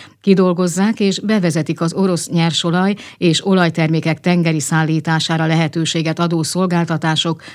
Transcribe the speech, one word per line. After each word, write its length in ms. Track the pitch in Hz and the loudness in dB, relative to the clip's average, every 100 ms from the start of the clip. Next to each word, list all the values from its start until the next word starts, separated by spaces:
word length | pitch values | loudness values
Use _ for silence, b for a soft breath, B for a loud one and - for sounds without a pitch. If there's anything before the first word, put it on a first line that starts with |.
| B B | B B
kidolgozzák 800 | - 190 185 175 180 170 202 220 | 2 4 4 2 -2 0 -2 0
és 200 | 196 - | -2 -2
bevezetik 600 | 208 214 175 156 151 165 | 0 0 2 0 -2 -2
az 120 | 170 | -4
orosz 360 | - 185 170 - | 0 0 0 -2
nyersolaj 640 | 170 165 - 170 175 190 202 B B | 0 0 0 -2 0 0 -2 B B
és 300 | 180 156 - | 0 2 2
olajtermékek 760 | 190 170 170 160 160 165 156 | 2 2 2 0 0 0 -2
tengeri 400 | 180 175 165 160 | 0 2 2 0
szállítására 880 | - 160 160 160 156 165 - 165 160 | 0 0 0 -2 0 -2 0 0 0
lehetőséget 720 | 165 156 170 160 165 160 160 | 0 0 -2 -2 -2 -2 0
adó 240 | 170 165 | 0 0
szolgáltatások 1000 | 151 180 185 175 165 160 160 156 165 160 B | -2 -2 0 0 0 -2 0 0 -2 -4 B